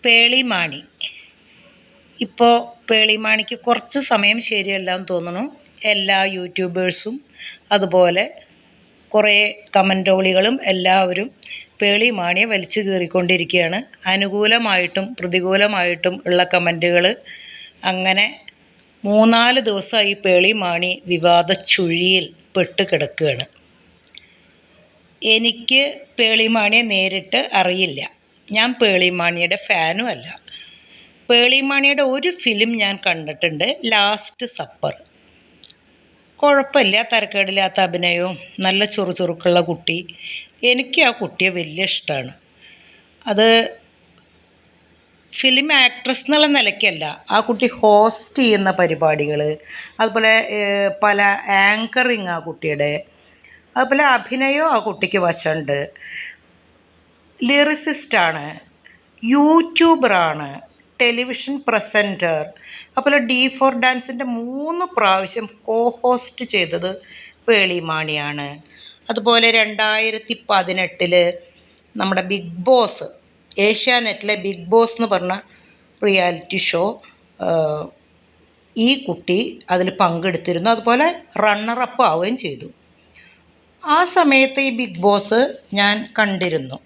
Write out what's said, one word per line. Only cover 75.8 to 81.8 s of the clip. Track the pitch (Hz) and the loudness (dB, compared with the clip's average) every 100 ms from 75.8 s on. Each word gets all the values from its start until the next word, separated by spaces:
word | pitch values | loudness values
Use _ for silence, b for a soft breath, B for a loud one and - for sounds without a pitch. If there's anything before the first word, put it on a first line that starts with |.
| b _ | b _
റിയാലിറ്റി | 208 190 180 170 - 190 - | 0 2 2 -2 -6 -4 -2
ഷോ, | 170 196 240 b b _ _ | 0 -2 -4 b b _ _
ഏഹ്, | 185 165 156 151 - _ _ _ _ _ _ _ _ - | -2 0 0 -4 -8 _ _ _ _ _ _ _ _ 0
ഈ | 233 269 - | 0 0 -4
കുട്ടി | 165 - 180 - - - | -8 -2 -2 -2 -10 -2
അതിൽ | 180 185 190 | 0 0 0
പങ്കെടുത്തിരുന്നു. | 180 165 185 165 - 170 202 226 | 0 0 -2 -4 -4 0 0 0
അതുപോലെ | 233 247 320 349 - - | 2 2 2 -2 -10 0
റണ്ണർ | 214 208 220 233 | 0 0 -2 -4